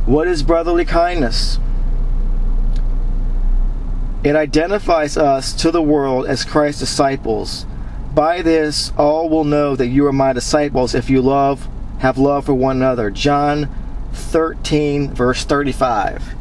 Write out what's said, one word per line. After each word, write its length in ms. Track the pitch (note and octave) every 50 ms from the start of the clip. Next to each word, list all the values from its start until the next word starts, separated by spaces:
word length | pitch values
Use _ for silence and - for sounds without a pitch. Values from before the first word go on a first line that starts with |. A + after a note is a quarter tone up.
| -
What 240 | A#2 B2+ D3+ E3 F3+
is 140 | F3+ D3+
brotherly 420 | C#3 D#3 E3 E3 E3 F3 E3+ E3+ E3+
kindness? 720 | - E3 E3+ E3+ F3 F3+ E3+ C3+ A2+ - - - - - - - - - - - - - - - - - - - - - - - - - - - - - - - - - - - - - - - - - - - - - - - - - - - - - - - - - -
It 140 | - C#3 D3
identifies 800 | D#3 D#3 D3 - D3+ D#3+ F3+ G3+ G#3 - F3+ E3+ D#3+ D3+ D3 -
us 380 | - D#3 C#3 C3+ C3+ C3 - -
to 160 | - - E3
the 100 | E3 E3+
world 460 | D#3+ D3 D3+ D3 C#3 C3+ C3 B2+ -
as 180 | - C3+ B2 -
Christ's 360 | - - D3+ D3 D3 C#3+ -
disciples. 840 | C3+ B2 - - C#3+ C3+ C3+ B2+ - A#2 A2 G#2 G2 - - - - - - - - - - - - - C#3
"By 280 | D3+ D3+ D#3+ F3 F3+
this, 500 | E3+ E3 D#3+ D#3+ D#3 D3+ D3 - - - - -
all 320 | D3 D3 D3+ D#3+ E3+ D#3+
will 140 | D#3 D#3+ D3+
know 300 | D3 D3 D3 D3 C#3+ C3+
that 120 | B2+ B2+
you 180 | A#2+ C3 C#3 C#3+
are 80 | C#3+
my 220 | C3+ C#3 C3+ C3+ B2+
disciples 600 | B2 - - - D3+ D3 C#3+ - C3+ B2+ A#2+ -
if 140 | C3 A#2 -
you 140 | C3+ C3
love, 440 | B2+ C3 C#3 C#3 C#3 C3+ C#3 C3 - - - - - - - -
have 180 | - - B2 C3
love 260 | C3+ C#3 C#3+ C#3+ C3
for 80 | C#3
one 240 | C3+ B2+ B2+ C3+ C3
another." 340 | B2+ C3 C3 B2+ A#2+ A2 G#2
John 600 | F#2+ - - D3 C#3+ C#3+ D3 D3 D3 D3 D3 C#3 - - - - - - - -
thirteen, 1040 | - - - - - E3 D#3+ D#3+ D#3+ - - - D#3 D3+ D3+ D3 C#3+ C#3+ C#3+ C3+ C3
verse 300 | A#2 B2 B2+ B2 - -
thirty-five. 880 | - D3+ C#3+ C#3+ C3+ B2 - C3 B2+ A#2 G#2 F#2+ - - - - - - -